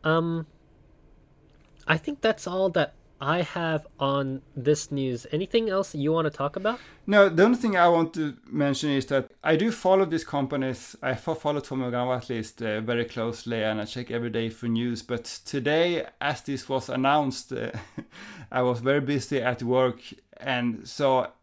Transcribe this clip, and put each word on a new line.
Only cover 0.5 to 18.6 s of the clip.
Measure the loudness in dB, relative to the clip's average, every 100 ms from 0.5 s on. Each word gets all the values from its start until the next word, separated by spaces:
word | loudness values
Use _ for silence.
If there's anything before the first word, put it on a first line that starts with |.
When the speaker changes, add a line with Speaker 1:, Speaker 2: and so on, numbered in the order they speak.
| _ _ _ _ _ _ -20 _ _ _ _ _ -20 -2
Speaker 1:
I | -2
think | -2 -2
that's | 0 0 -4
all | 0 2
that | 2 -2 -4 _ _
I | -2 0
have | -2 -4 -2 -2 -6 -4
on | -2 0 -2 -6 _ -4
this | 0 0 0
news. | -4 -2 -4 -4
Anything | -6 0 0 2
else | -2 -2
you | -2 0
wanna | 2 0
talk | -2 -4 -2
about? | -4 -4 -10 -14 4
Speaker 2:
No, | 6 8
the | 8
only | 6 6
thing | 2 6
I | 6
want | 6 2
to | 0 -4 -6 -8
mention | 0 0 0 0
is | 0 2
that | 0 0 -6
I | 2 4
do | 2
follow | 0 4 4 4
these | 0
companies. | -2 -4 -2 -2 -2 -4 -10 -6
I | -4 -4
fo-, | -4
follow | -2 -2 -2
Tomogawa | -4 -4 -2 -2 0 -2
at | -2
least, | -6 -6 -6
uh, | -4 -2
very | -2 -2
closely, | -2 -4 -6 -6 -6 -2
and | 0 -2
I |
check | -6 -10 -6
every | -4 -2
day | -2 -4
for | -4 -2
news. | 0 0 -4
But | -6 -6
today, | -6 -12 -6 -2 2 2 2 0 -4 _
as | -4 -4
this | -6 -8 -4
was | -4 -2
announced, | 0 2 2 0 -4 -8
uh, | -8 -6 -8 -12 -16 -16
<laughs> | -18 -20 -18 -6
I | 0